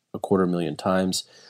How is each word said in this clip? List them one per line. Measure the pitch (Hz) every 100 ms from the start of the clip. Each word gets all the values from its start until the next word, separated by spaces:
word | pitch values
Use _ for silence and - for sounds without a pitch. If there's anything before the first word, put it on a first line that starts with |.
| _
a | -
quarter | - 95 90
million | 87 80 76
times. | 98 92 92 90 - -